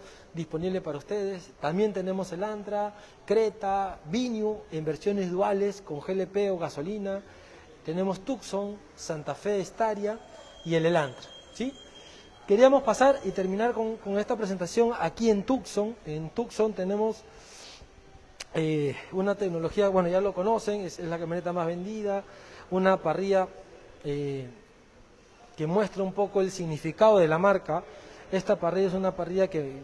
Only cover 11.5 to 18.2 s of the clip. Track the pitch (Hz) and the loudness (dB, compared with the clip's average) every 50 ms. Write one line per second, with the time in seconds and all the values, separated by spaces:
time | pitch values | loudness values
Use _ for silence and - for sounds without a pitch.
11.5 | - - 220 262 277 - - - - - - - - - - - - - - - | -8 -6 -6 -6 -6 -8 -16 -20 -20 -20 -20 -20 -20 -20 -20 -20 -20 -16 0 2
12.5 | 202 214 247 262 277 269 269 - 208 - 254 277 277 285 - 196 180 - 190 185 | 6 8 10 8 8 6 4 2 4 6 6 6 6 4 0 -4 -2 -2 -2 -2
13.5 | 190 202 226 240 233 226 226 220 226 220 - 196 196 202 208 - 247 214 226 185 | 0 0 0 0 0 0 -2 -4 -4 -6 -6 -2 -2 -2 0 0 -2 -2 -2 -4
14.5 | 196 185 180 170 - 233 233 233 240 - - 165 - - 226 226 214 202 190 - | -4 -4 -4 -2 2 2 2 2 2 0 -2 -4 -2 0 2 4 4 4 2 0
15.5 | 262 247 185 - - 202 208 214 233 - - 160 151 156 160 156 - - 240 - | 0 -2 -2 -4 -4 -2 -2 -2 -4 -8 -10 -8 -8 -8 -8 -6 -6 -6 -6 -4
16.5 | - - 214 220 208 185 185 185 202 208 214 220 208 - - - - - - - | -2 0 0 0 0 -2 -2 -2 0 0 0 -2 -2 -6 -10 -20 -20 -20 -20 -20
17.5 | - - - - - - - - - - - - - - | -20 -20 -20 -20 -20 -20 -20 -20 -20 -20 -20 -20 -20 -20